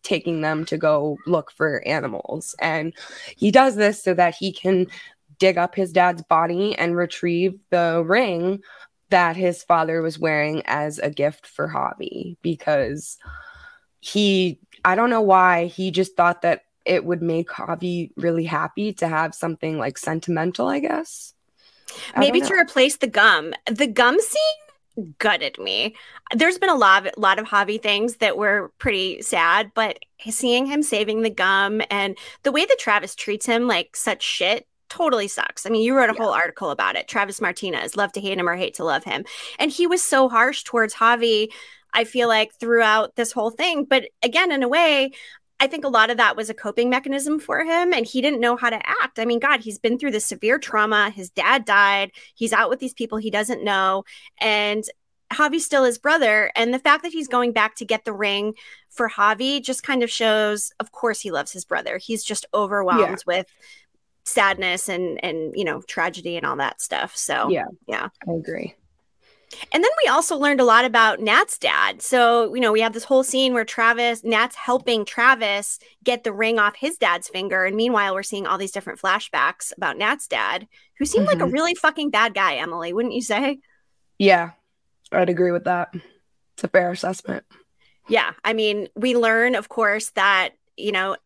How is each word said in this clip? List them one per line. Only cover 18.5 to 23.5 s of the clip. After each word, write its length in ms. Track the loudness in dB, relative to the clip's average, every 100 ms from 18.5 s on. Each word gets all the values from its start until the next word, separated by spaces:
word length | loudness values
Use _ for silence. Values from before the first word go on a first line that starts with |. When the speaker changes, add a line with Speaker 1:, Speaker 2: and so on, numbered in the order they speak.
| -2 -4 -4 -6
Speaker 1:
to 140 | -4 -2
have 280 | 0 -2 -4
something, 420 | -8 -6 -6 -4
like, 200 | -6 -6
sentimental, 680 | -6 -6 -4 -2 -2 -2 -2
I 120 | -2
guess. 540 | -2 -4 -6 -14 -18 _ _ _ _ _ -20 -16 -8 2
I 40 |
Speaker 2:
Maybe 200 | 4 4
Speaker 1:
don't 100 | 2
Speaker 2:
to 60 | 2
Speaker 1:
know. 60 |
Speaker 2:
replace 360 | 2 4 2 4
the 100 | 0
gum. 460 | 4 6 6 0